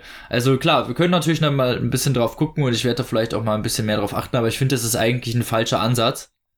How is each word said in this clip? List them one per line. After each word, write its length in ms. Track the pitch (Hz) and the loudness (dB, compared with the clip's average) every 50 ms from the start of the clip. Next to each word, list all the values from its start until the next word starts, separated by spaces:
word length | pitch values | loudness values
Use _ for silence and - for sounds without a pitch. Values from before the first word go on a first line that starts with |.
| - - - - - - | -8 -16 -20 -18 -10 -4
also 280 | - 123 120 135 135 | -2 0 2 2 2
klar, 300 | 131 - 170 151 127 104 | 2 2 2 2 2 0
wir 80 | 117 123 | -2 0
können 160 | - 170 175 | 0 2 2
natürlich 300 | 185 170 147 165 160 160 | 2 2 2 2 2 2
noch 100 | 160 147 | 2 0
mal 240 | 143 135 127 123 117 | 2 2 2 0 0
ein 120 | - 117 117 | 0 0 0
bisschen 240 | 127 127 - 139 127 | 0 0 0 0 2
drauf 240 | 123 117 113 - | 2 0 0 0
gucken 260 | - 156 - - 156 139 | -2 -2 -2 0 0 0
und 100 | 127 117 | 0 0
ich 120 | 110 120 | 0 0
werde 120 | 123 117 | 0 0
da 60 | 131 120 | 0 -2
vielleicht 300 | - 117 113 113 - - | -2 0 -2 -2 0 -2
auch 100 | 104 113 | -2 -2
mal 120 | 110 107 | -2 -2
ein 80 | 107 104 | -2 -2
bisschen 220 | 117 - - 110 | -2 -2 -2 -2
mehr 120 | 107 107 | 0 0
drauf 160 | 107 101 98 - | 0 -2 -2 -4
achten, 220 | 117 - - - | -6 -6 -2 0
aber 100 | 123 113 | 0 0
ich 100 | 113 117 | 0 0
finde, 180 | - 131 131 135 | 0 0 0 0
das 80 | 120 117 | 0 0
ist 100 | 113 - | -2 0
eigentlich 400 | - 113 117 127 123 - 117 117 | 2 2 2 0 0 -2 -2 -2
ein 80 | 120 113 | -2 -2
falscher 380 | - 117 113 113 - 127 - | 0 0 0 0 0 0 0
Ansatz, 500 | 110 117 123 117 113 127 135 - - _ _ _ _ _ _ | 2 2 2 2 2 0 0 -4 -10 _ _ _ _ _ _